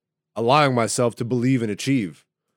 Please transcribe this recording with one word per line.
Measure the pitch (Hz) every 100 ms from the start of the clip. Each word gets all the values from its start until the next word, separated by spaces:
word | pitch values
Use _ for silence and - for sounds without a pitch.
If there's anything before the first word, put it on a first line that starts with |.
| _ _ _ -
allowing | 117 143 143
myself | 123 110 - 120 -
to | 120
believe | 127 123 131
and | 113
achieve. | 98 - 135 92 73 _ _ _